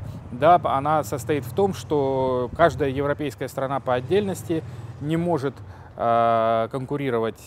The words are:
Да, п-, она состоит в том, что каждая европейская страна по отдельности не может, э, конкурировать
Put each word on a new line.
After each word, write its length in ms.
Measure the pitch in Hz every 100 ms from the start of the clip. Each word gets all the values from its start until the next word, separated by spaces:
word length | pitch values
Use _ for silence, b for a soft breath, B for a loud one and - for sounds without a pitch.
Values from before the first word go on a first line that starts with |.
| B B -
Да, 260 | 120 151 175
п-, 120 | 143
она 340 | 135 147 156
состоит 420 | 135 143 139 147 131
в 80 |
том, 220 | - 202 -
что 720 | - 147 135 135 131 127 123 -
каждая 320 | 165 131 143
европейская 580 | 131 143 143 147 - 131
страна 320 | - 131 135
по 140 | 131
отдельности 680 | 123 131 190 202 175 - 160 - B B -
не 160 | 147 160
может, 360 | 175 156 135 - - B B -
э, 680 | 117 117 117 113 113 113 113
конкурировать 680 | 139 127 143 139 117 113 -